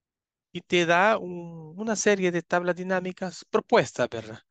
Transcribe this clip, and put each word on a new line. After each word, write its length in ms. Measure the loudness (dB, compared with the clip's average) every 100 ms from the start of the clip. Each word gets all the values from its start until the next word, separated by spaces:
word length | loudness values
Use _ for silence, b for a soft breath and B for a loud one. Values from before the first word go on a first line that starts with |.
| _ _ _ _ _
y 100 | -16
te 240 | -2 2 4
da 320 | 4 4 2
un-, 560 | -2 -10 -14 -16 -16 -10
una 180 | -6 -2
serie 360 | 2 2 2
de 100 | -2
tablas 320 | -2 -2 0 -4
dinámicas 720 | -4 -4 -4 -8 -10 -10 -4
propuestas, 600 | -2 2 2 2 -2 -4
¿verdad? 300 | -4 -12 -16 _